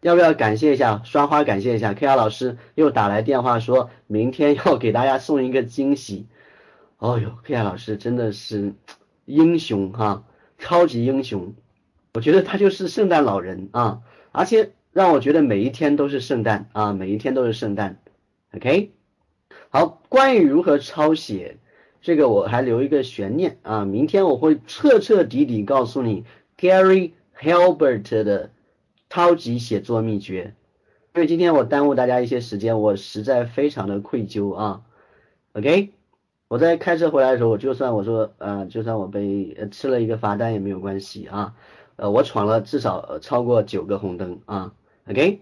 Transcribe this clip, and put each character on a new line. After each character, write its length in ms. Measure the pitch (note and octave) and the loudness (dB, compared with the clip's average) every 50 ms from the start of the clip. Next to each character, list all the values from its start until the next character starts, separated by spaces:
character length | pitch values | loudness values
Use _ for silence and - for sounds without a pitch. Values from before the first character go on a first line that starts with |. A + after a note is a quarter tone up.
要 140 | - E3+ E3+ | 2 4 4
不 60 | F3 | 6
要 140 | F3 E3 D#3+ | 6 6 4
感 240 | - A#2+ G#2+ G#2+ A2 | 4 0 0 0 2
谢 160 | D3+ D3+ C#3+ | 2 2 4
一 20 | |
下， 240 | B2+ C3+ A#2 G#2+ G2+ A#2 | 4 4 2 2 -2 -4
刷 240 | - - D3 C#3+ | -2 0 2 2
花 180 | D3 D#3+ D3+ D3 | 4 2 2 2
感 180 | C3 G#2+ G2 G2 | 2 0 -2 0
谢 140 | B2 A#2+ | 0 -2
一 20 | A2+ | 0
下 160 | A2+ G#2+ G2+ | 0 -2 -2
，K 120 | G2 C#3 | 0 2
R 80 | C#3 C3+ | 2 4
老 140 | C3+ A2+ A2 | 4 2 0
师 300 | G#2+ - B2+ B2+ A#2+ A#2+ - - _ | -2 -4 -6 -6 -6 -8 -16 -14 _
又 160 | - D#3 D3 | 2 2 2
打 180 | - A#2+ G#2+ G2+ | 4 2 0 0
来 140 | G2+ G#2+ A2+ | 0 0 0
电 200 | A#2 C#3 B2+ B2 | 0 0 0 2
话 160 | B2+ A#2+ A#2 | 0 0 0
说 300 | A2+ A#2 B2 C3 A#2+ B2 - - _ | 0 2 2 2 2 0 -8 -20 _
明 240 | _ G#2 G#2+ A2 B2 | _ -2 -2 -2 -2
天 240 | C3 - D3+ D3 D3 | 0 0 2 2 2
要 220 | C#3 - - D3+ | 2 2 0 0
给 160 | B2 B2 A#2 G2+ | 2 0 0 0
大 140 | A#2 B2 | 2 2
家 120 | C3+ C3 C3 | 0 0 -2
送 240 | C3 - D#3 C#3 C3 | -2 -2 -2 0 0
一 80 | B2+ | 0
个 120 | B2+ C3+ B2 | 0 -2 -2
惊 340 | A#2+ - - C3+ C#3 C#3+ | -2 -4 -4 0 0 0
喜。 300 | C#3+ - - G2+ F#2 - - _ _ _ _ _ _ _ _ _ _ _ _ _ _ | -2 -2 -12 -12 -12 -12 -16 _ _ _ _ _ _ _ _ _ _ _ _ _ _
哦 200 | - A2+ B2 A#2 | -4 -2 -2 -2
呦 120 | A2 G#2 - - _ | -4 -6 -8 -14 _
，K 120 | - D3+ | -6 -4
R 80 | B2 A2 | -2 -2
老 160 | G2+ F2+ - | -4 -6 -8
师 180 | - - G#2+ | -10 -10 -10
真 180 | G#2 - A#2 A#2+ | -8 -6 -6 -4
的 160 | A#2+ A#2 A2 | -2 -4 -4
是 440 | G#2 G#2+ - - A2 G#2 G2+ G2+ G2 - _ - - _ _ _ _ _ _ | -6 -8 -12 -10 -8 -6 -6 -6 -8 -10 _ -20 -20 _ _ _ _ _ _
英 340 | - C#3 D3+ D#3+ E3 E3+ E3 | -4 2 4 4 4 4 0
雄 320 | D#3 - A2 G2 G2 F#2+ G2 | -2 -2 -4 -4 -4 -4 -4
哈， 300 | A#2 A2 G#2 G2+ G2+ - _ _ _ _ _ _ _ | -4 -2 -2 -2 -4 -10 _ _ _ _ _ _ _
超 280 | - - F3 F3 F3 | -8 0 2 2 2
级 200 | D#3+ B2+ A#2+ A#2 | 2 2 -2 -2
英 180 | B2 C3+ C3+ C3 | 0 -2 -2 -4
雄。 300 | - A2+ G2 F2+ F2+ G#2 - _ _ _ _ _ _ _ _ _ _ _ | -4 -8 -10 -10 -10 -16 -20 _ _ _ _ _ _ _ _ _ _ _
我 80 | A#2 | -4
觉 120 | A2+ D3+ D#3+ | 2 4 4
得 100 | F#3+ F#3 | 4 4
他 160 | F#3 - G3 | 2 -2 2
就 100 | G3+ G3 | 2 2
是 180 | F#3+ G3 G3 | 0 0 -8
圣 220 | - - - A3 F#3+ | -8 -2 -2 0 2
诞 160 | F3 D#3 D3 | 2 2 2
老 160 | A#2+ G2 G2 | 2 0 -2
人 300 | F2+ F#2 F#2+ F#2 F#2 G2 - | -4 -8 -12 -12 -14 -8 -4
啊， 300 | A#2+ A#2+ A2 - - - _ _ _ _ _ | -2 -2 -2 -2 -6 -14 _ _ _ _ _
而 140 | _ - F3 | _ -4 -2
且 280 | F#3 A#3 A3 G#3+ - _ _ _ _ _ | 2 2 2 2 0 _ _ _ _ _
让 180 | E3+ F#3+ F3+ | 2 4 4
我 100 | E3 C3+ | 4 4
觉 120 | A2+ C3+ D3 | 2 2 2
得 80 | E3 | 4
每 220 | D3+ C3 G#2+ G2 G#2 | 4 2 2 0 -2
一 80 | C3 | -2
天 260 | B2 - E3 D3 C#3+ | -4 -2 0 0 0
都 100 | C#3+ C#3+ | 0 0
是 140 | C#3+ C#3+ C3+ | -2 -2 -6
圣 220 | B2 - C#3+ A#2+ A2 | -4 -4 -4 -2 0
诞 260 | A2+ G#2+ G2+ G2+ - _ | 0 -2 -2 -4 -10 _
啊， 180 | G#2+ G#2+ G#2 G2+ | -4 -2 -2 -2
每 180 | G2 F#2+ F#2+ | -4 -4 -6
一 60 | G2+ | -6
天 160 | G#2+ G#2+ C3+ C3 | -4 -4 -4 -2
都 140 | C3 B2+ | 0 0
是 80 | A#2 A2 | 0 -2
圣 200 | A2+ - A2 G2+ | -4 -4 -6 -4
诞。 240 | G2 G#2 F#2+ F#2 - _ _ _ _ _ _ _ _ _ _ - | -4 -6 -6 -8 -12 _ _ _ _ _ _ _ _ _ _ -18
OK？ 380 | - - B2 C#3 F#3 G3+ - _ _ _ _ _ _ _ _ _ _ _ _ - - - _ | -8 -2 0 0 0 0 -4 _ _ _ _ _ _ _ _ _ _ _ _ -20 -20 -20 _
好， 320 | - C3+ E3 E3 - _ _ _ | 0 0 0 0 -2 _ _ _
关 260 | - B3+ C4 C4+ B3+ | 4 4 6 6 6
于 100 | A3 F3 | 6 6
如 160 | C#3+ C3+ D#3+ F3+ | 6 4 4 4
何 140 | F#3+ C#3+ | 4 2
抄 380 | D3 - - - - D3+ D3+ D#3+ | 2 0 -4 -4 0 2 2 2
写， 420 | D3+ - - G#2+ F#2+ F2 - - - _ _ _ _ _ _ _ _ _ | 0 -2 -8 -10 -10 -10 -12 -16 -20 _ _ _ _ _ _ _ _ _
这 120 | - E3+ | 0 2
个 140 | D3 D3+ B2+ | 4 4 4
我 160 | A2 G2+ F#2+ | 4 2 2
还 160 | - A2+ A#2+ | 2 0 -2
留 220 | C3 B2+ A2+ A#2 C3+ | 0 0 0 0 0
一 60 | C#3+ | 2
个 140 | D3+ C#3+ C3 | 0 0 0
悬 360 | B2 - - G2+ F#2+ A2 D3+ | -2 -6 -8 -6 -4 -2 -2
念 180 | F#3 E3 - _ _ | -2 -4 -4 _ _
啊， 240 | - A2 A2 G2+ | -6 -4 -4 -2
明 200 | G2 G2 A2 C#3 | -2 -2 0 -2
天 200 | D#3 - G3 G3 | 0 2 2 2
我 100 | F3 C#3 | 2 0
会 240 | A#2+ D#3 D#3+ D#3 - - | 2 2 2 2 2 -2
彻 320 | - - - - D4 C4 G#3+ | -16 -18 0 4 4 4 4
彻 260 | - - A3 G3 E3 | 4 4 2 2 2
底 220 | A2+ A#2 B2+ D3 | 0 2 0 0
底 180 | B2+ A#2+ G#2+ G#2 | 0 0 -4 -2
告 220 | G2+ C#3 C3+ B2+ | 0 0 0 0
诉 160 | A2 - C#3 B2+ | 0 -2 -4 -2
你 240 | A2+ G#2 F#2 - - - _ _ _ _ _ | -2 -4 -4 -6 -14 -20 _ _ _ _ _
Gary 540 | - F3+ F#3 F#3+ F#3+ F#3+ F#3+ F#3+ F3+ E3 - _ _ _ _ - | 2 4 4 6 6 6 6 4 2 0 -8 _ _ _ _ -6
Halbert 840 | - D3+ E3 F3 F3 - - D3 D#3 C#3 B2 A2 G2 - - A2 G#2+ | -2 2 4 6 6 4 4 4 2 2 2 0 -4 -2 -2 0 0
的 280 | G#2 G2+ F#2+ F2+ - _ _ _ _ _ _ _ _ _ _ _ _ | 0 0 -2 -4 -8 _ _ _ _ _ _ _ _ _ _ _ _
超 260 | - F3+ F3 F3 F3 | -2 2 4 4 4
级 240 | E3 - - A#2+ B2 | 2 0 -6 -6 -6
写 200 | A#2 - A2+ G2 | -4 -4 -6 -6
作 220 | G2 - A#2+ A2+ A2 | -4 -2 -4 -2 -2
秘 160 | A2+ G#2+ G2+ | -2 -4 -6
诀。 360 | G2+ - F#2+ F#2 E2+ F#2 G2+ _ _ _ _ _ _ _ _ _ _ _ _ | -6 -8 -10 -10 -10 -12 -16 _ _ _ _ _ _ _ _ _ _ _ _
因 60 | F3 | 0
为 60 | E3+ D3+ | 0 0
今 100 | E3+ E3 | 2 2
天 160 | F3+ F3 D#3+ | 2 4 4
我 80 | D3 B2+ | 2 2
耽 240 | A#2 D3 C#3+ C#3+ | 2 0 2 2
误 80 | D3 C#3 | 2 2
大 100 | B2+ B2+ | 2 2
家 140 | B2 B2 B2 | 2 2 0
一 60 | B2 | 0
些 140 | B2 B2+ B2 | -2 -4 -6
时 180 | A#2 A#2+ A2 G2+ | -6 -6 -10 -6
间， 220 | G2+ A2+ A2+ A2 | -2 -2 0 2
我 160 | G#2 G#2+ G2+ | 2 0 0
实 260 | G2 - - - A2 G#2+ | 0 -6 -12 -12 -10 -2
在 220 | A#2 C3 B2 A#2+ | 0 0 0 0
非 260 | A#2 A#2+ - C#3+ D3 | -2 -4 -2 -2 -2
常 180 | D3 C3 G2 G2 | -2 -4 -6 -6
的 120 | G2+ G2+ | -6 -6
愧 260 | G2+ - - B2 A2 | -8 -6 -6 -6 -6
疚 260 | G2 - A2 G2+ G2+ F#2 | -6 -6 -4 -4 -4 -4
啊。 300 | F2 G#2 G#2+ F#2+ F#2+ - _ _ _ _ _ _ _ _ _ _ _ _ _ _ | -4 -6 -6 -6 -8 -14 _ _ _ _ _ _ _ _ _ _ _ _ _ _
OK？ 380 | A2 G#2 C#3 D#3+ F#3+ G3+ G3+ _ _ _ _ _ _ _ _ _ _ _ _ | -4 0 2 2 2 0 -2 _ _ _ _ _ _ _ _ _ _ _ _
我 100 | - A#2+ | -2 0
在 180 | D3+ E3 E3+ | 2 2 2
开 200 | D#3+ D#3+ - E3+ | 0 0 -2 -2
车 140 | E3 E3 E3 | 0 0 0
回 120 | D3+ C#3+ C3 | 2 2 2
来 80 | C3 | 2
的 80 | C3 A#2+ | 2 2
时 60 | A#2+ | 2
候， 60 | A2+ | 0
我 60 | A2 | 0
就 180 | G#2 A2 C3+ C3 | 0 -2 -4 -4
算 200 | A#2+ C#3 B2+ A#2 | -2 -4 -2 -2
我 80 | G#2 G2 | -2 -2
说， 320 | G#2+ A#2 A2+ G#2+ G#2+ _ _ | -2 -2 -2 -2 -4 _ _
呃， 280 | - G2+ G2+ G2+ G2 | -10 -8 -8 -8 -10
就 160 | F#2 G2+ A2+ A2 | -10 -8 -8 -6
算 160 | A#2 A2+ A2 | -6 -6 -6
我 80 | G2 | -6
被、 480 | F#2 G2+ G2+ G2+ G2+ G2 G2+ G2 - - | -6 -6 -6 -4 -4 -4 -4 -6 -8 -10
呃， 120 | - G#2+ G2+ | -12 -12 -12
吃 180 | - - - | -12 -8 -4
了 160 | C3+ C3 B2 A2+ | -2 -2 0 0
一 40 | A2 | -2
个 80 | A2+ | -4
罚 180 | A2 A2+ G#2+ G2+ | -4 -4 -4 -2
单 180 | G2+ A#2 A2+ A2+ | -2 -2 -4 -4
也 60 | G#2 | -4
没 120 | F#2+ G2 | -6 -6
有 100 | G2 F#2 | -8 -8
关 180 | F#2 G2 G2 G2 | -8 -8 -8 -8
系 280 | G2 - - G2+ - | -10 -12 -16 -18 -18
啊。 280 | - F#2+ G2+ G#2 A2 A2+ _ _ - - - - _ _ | -12 -8 -8 -8 -8 -10 _ _ -20 -20 -20 -20 _ _
呃， 160 | _ - G2+ | _ -4 0
我 140 | G2+ A#2+ C#3+ | 2 2 0
闯 220 | - - - G2+ | 0 0 -2 0
了 140 | G#2 A2 A2+ | 2 0 0
至 200 | G2+ - - C#3+ | -2 -2 -6 -4
少、 160 | A#2 A2+ F#2 F2+ | -4 -2 -4 -6
呃， 220 | - - - D2+ | -8 -10 -12 -12
超 240 | - - - B2 B2 | -8 -4 -4 -2 0
过 180 | A#2 B2 A2+ G#2+ | 2 2 2 2
九 220 | A2 - F#2+ E2 | 0 -4 -8 -4
个 160 | F#2 G#2 G2 | -4 -6 -4
红 160 | G#2 F#2+ F2+ | -4 -6 -6
灯 240 | F2 F#2+ F2+ F2+ - _ | -6 -8 -10 -10 -12 _
啊。 260 | - G2+ G2 F#2 F#2+ - _ _ _ _ _ _ - | -10 -10 -8 -8 -10 -16 _ _ _ _ _ _ -8
OK？ 320 | G#2 A2 C#3+ F#3 G3+ - | -2 0 0 0 0 -2